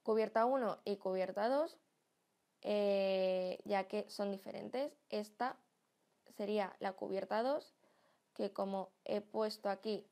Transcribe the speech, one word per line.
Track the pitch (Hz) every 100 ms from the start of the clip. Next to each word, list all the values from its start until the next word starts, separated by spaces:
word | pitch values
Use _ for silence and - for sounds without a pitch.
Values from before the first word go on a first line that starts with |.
cubierta | - 220 214 220
uno | 240 269 220 -
y | - 196
cubierta | 190 185 185 190 220
dos, | 277 330 - _ _ _ _ _ _ _ _
eh, | - 208 202 196 196 190 190 185 185 -
ya | - 196 190
que | 208 202
son | - 202
diferentes. | 196 208 - 208 247 285 - _
Esta | 214 214 - 247 262 _ _ _ _ _ _ -
sería | - 208 214 185 -
la | 196
cubierta | 190 202 190 190 214
dos, | 254 294 - _ _ _ _ _ _
que | - 202
como | 202 196 196 185 _
he | - 208
puesto | 208 220 214 214 202
aquí | 196 220 202 -